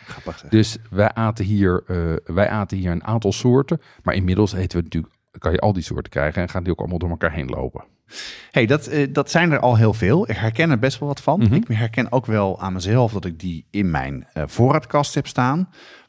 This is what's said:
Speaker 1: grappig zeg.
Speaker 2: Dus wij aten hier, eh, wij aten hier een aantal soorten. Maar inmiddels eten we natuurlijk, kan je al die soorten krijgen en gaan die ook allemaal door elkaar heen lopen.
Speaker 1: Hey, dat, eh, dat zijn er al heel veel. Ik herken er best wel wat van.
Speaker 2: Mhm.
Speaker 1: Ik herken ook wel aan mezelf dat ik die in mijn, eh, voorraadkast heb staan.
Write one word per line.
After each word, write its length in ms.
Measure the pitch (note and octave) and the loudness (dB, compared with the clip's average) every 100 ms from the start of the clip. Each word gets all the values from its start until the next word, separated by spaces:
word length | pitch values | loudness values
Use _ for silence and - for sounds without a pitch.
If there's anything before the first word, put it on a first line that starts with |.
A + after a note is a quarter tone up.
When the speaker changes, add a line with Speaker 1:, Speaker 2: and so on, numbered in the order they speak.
| - | -20
Speaker 1:
grappig 320 | - - - | -16 -14 -14
zeg. 120 | - | 2
Speaker 2:
Dus 280 | A2 G#2+ - - | 4 4 0 -6
wij 220 | F#2 G#2+ | 0 0
aten 300 | - A2+ G#2+ | 2 -2 -2
hier, 380 | G2 G#2 G2 F2+ - | 0 2 2 2 -2
eh, 480 | F#2 E2 D#2+ - | -4 -2 -4 -4
wij 140 | E2+ G#2 | 0 0
aten 280 | G#2+ G2 F#2+ | 0 -4 -4
hier 140 | F#2 | -2
een 140 | E2+ | -2
aantal 280 | - A2+ G2+ | -2 -2 0
soorten. 480 | F#2+ B2+ B2 C#3 D#3+ - - | 0 4 4 2 -2 -6 -8
Maar 120 | - | -2
inmiddels 380 | - F2+ F#2 G#2 | 0 2 2 2
eten 260 | F#2 F#2 F2 | 0 -4 -2
we 60 | |
natuurlijk, 300 | E2 E2+ D#2+ _ _ - | -4 -4 -6 _ _ -8
kan 140 | D#2+ | -2
je 60 | E2+ | 0
al 140 | G#2 | 2
die 100 | F#2 | 0
soorten 280 | D#2+ D2 - | -4 -6 -6
krijgen 320 | C#2 D2 - | -2 -2 -2
en 60 | F2 | -4
gaan 140 | F#2+ | -4
die 100 | F2+ | -4
ook 60 | E2 | -4
allemaal 200 | G#2 F2 | -4 -4
door 120 | F2 | -4
elkaar 220 | E2 D#2+ | -2 -4
heen 160 | D#2 C2+ | -4 -6
lopen. 360 | - B1+ - - _ _ - - - - | -6 -6 -10 -16 _ _ -16 -16 -16 -4
Speaker 1:
Hey, 160 | - A2 | 0 2
dat, 200 | D3+ B2+ | 2 0
eh, 260 | D3 C#3 | -2 0
dat 180 | C#3 C#3 | 0 0
zijn 220 | E3+ F3 | 2 2
er 60 | C#3+ | 2
al 180 | B2 A2+ | 4 4
heel 180 | A2+ | 4
veel. 360 | G#2+ A2 D3+ G#3+ | 4 2 2 2
Ik 60 | G#2+ | -2
herken 340 | A2+ A2 E3 | -2 0 2
er 80 | B2+ | 2
best 200 | C3 - | 0 -2
wel 100 | C#3+ | -6
wat 120 | C#3 | -4
van. 200 | - D#3+ | -2 2
Speaker 2:
Mhm. 140 | A2+ | 4
Speaker 1:
Ik 140 | C#3+ A#3 | 4 2
herken 440 | A2+ A#2 A2+ A2 | 0 -2 -2 -2
ook 140 | B2+ B2 | -2 0
wel 340 | A2 G2 F2+ | 0 0 -2
aan 120 | F#2+ | -4
mezelf 400 | F#2 F2 A#2+ A#2 | -4 0 2 2
dat 120 | G#2+ | 0
ik 140 | F2+ E2 | -8 -8
die 260 | F#2 D#2+ - | -8 -8 -6
in 200 | G2+ F#2+ | -2 0
mijn, 360 | D2+ C2 C2+ - | 0 -4 -8 -10
eh, 100 | - D2 | -8 -4
voorraadkast 680 | - B2 D3+ - D3 C#3+ | 2 4 2 0 -2 0
heb 120 | - C#3 | -2 -4
staan. 420 | - B2 D3 F#3 - - - | 0 0 0 -2 -8 -20 -20